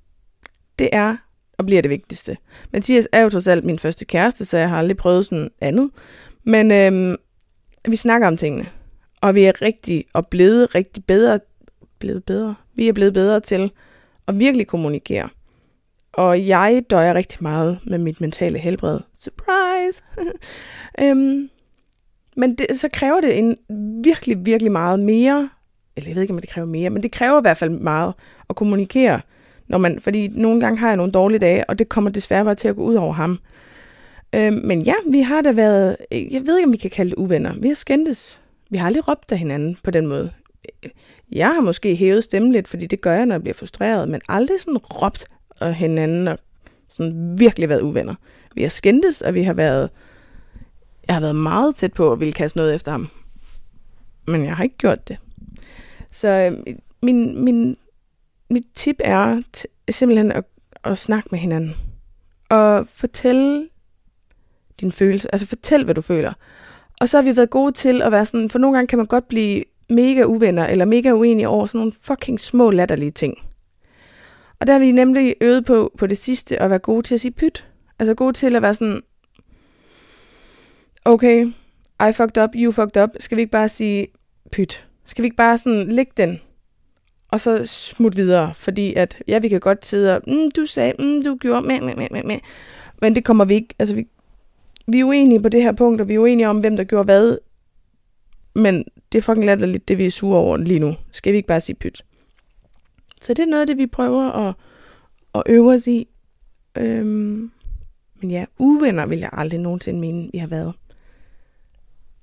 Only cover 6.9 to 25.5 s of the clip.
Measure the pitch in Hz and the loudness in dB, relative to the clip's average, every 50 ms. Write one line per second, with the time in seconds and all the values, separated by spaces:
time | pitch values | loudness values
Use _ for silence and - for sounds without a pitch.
6.9 | 190 185 185 180 180 - _ _ _ _ _ _ _ _ _ _ _ _ - 226 | 4 2 0 -2 -4 -6 _ _ _ _ _ _ _ _ _ _ _ _ -4 -4
7.9 | 226 220 - 240 226 233 226 185 165 165 170 151 143 - - - - - - - | -2 0 0 2 2 4 4 2 0 0 -2 -4 -6 -6 -10 -12 -16 -20 -20 -20
8.9 | - - _ _ _ _ - 202 190 202 196 190 185 - - 220 220 - - - | -20 -20 _ _ _ _ 0 2 6 6 6 6 4 2 0 -2 -2 -4 -4 -6
9.9 | 170 156 - _ - - 165 - - 180 180 190 226 240 247 233 - 180 196 - | -4 -4 -4 _ -4 -6 -4 -2 2 4 6 6 6 4 4 2 2 -2 -4 -4
10.9 | - - - - 185 196 226 240 220 208 - _ _ _ _ - _ _ _ _ | -8 -8 -2 0 2 4 4 4 2 0 -4 _ _ _ _ -20 _ _ _ _
11.9 | _ - - 196 185 185 185 - 190 202 220 220 208 - _ _ _ - 226 226 | _ -12 -10 -8 -8 -8 -6 -6 -6 -4 -4 -6 -8 -12 _ _ _ -2 0 0
12.9 | 214 208 202 196 196 190 190 202 214 214 214 - 202 185 190 202 - _ _ _ | 2 2 2 2 2 2 2 2 2 0 0 -2 -2 -2 -2 -4 -6 _ _ _
13.9 | _ _ _ _ _ _ _ - 196 196 233 277 269 247 202 - - 170 160 147 | _ _ _ _ _ _ _ -6 -2 0 2 2 2 0 -2 -2 -4 -4 -4 -4
14.9 | 147 - - - - 104 - - - _ _ _ _ _ _ _ _ _ _ _ | -4 -6 -6 -6 -6 -6 -6 -8 -12 _ _ _ _ _ _ _ _ _ _ _
15.9 | _ _ _ _ - - 185 180 175 180 196 196 190 175 190 208 233 254 240 - | _ _ _ _ -2 0 2 2 2 2 2 2 2 2 4 4 2 2 0 0
16.9 | 208 175 165 175 175 175 185 - - - 170 151 151 160 165 165 180 185 - - | 2 2 2 2 2 0 -2 -4 -8 -10 -8 -6 -4 -2 -2 -2 -4 -6 -6 -6
17.9 | 190 175 175 160 160 - 165 156 160 - 175 175 160 156 160 170 185 185 - 160 | -4 -4 -4 -4 -6 -6 -8 -8 -6 -4 -4 -4 -4 -4 -4 -4 -4 -4 -4 -4
18.9 | 151 147 - _ _ _ - - - - - - 370 381 370 359 370 370 359 359 | -6 -6 -8 _ _ _ -20 -18 -18 -10 -6 -2 0 0 0 0 -2 -2 -4 -4
19.9 | 370 - _ _ - - 359 339 - - - - - - - - - - - - | -6 -8 _ _ -12 -10 -8 -8 -10 -12 -16 -20 -20 -20 -20 -20 -20 -20 -20 -14
20.9 | - - 269 277 277 269 269 269 277 277 277 269 _ _ _ _ _ _ _ _ | -4 0 2 2 4 4 2 2 0 -2 -4 -8 _ _ _ _ _ _ _ _
21.9 | _ _ _ _ _ _ _ _ _ 254 247 254 240 247 262 - 254 262 - 294 | _ _ _ _ _ _ _ _ _ 0 0 0 0 -2 -4 -4 -4 -4 -4 -6
22.9 | - - 294 269 302 370 330 277 - - 220 233 233 - _ - 214 208 208 214 | -4 -4 -2 0 0 2 2 2 0 0 0 -2 -2 -4 _ -12 -12 -10 -10 -8
23.9 | 214 226 233 311 330 - - 254 226 185 180 214 220 226 226 220 202 165 165 175 | -8 0 2 2 2 2 0 -4 -4 -2 0 0 0 0 0 0 0 0 0 0
24.9 | 185 196 202 208 220 226 240 262 277 285 285 277 | 0 0 2 2 2 4 4 2 2 0 -2 -4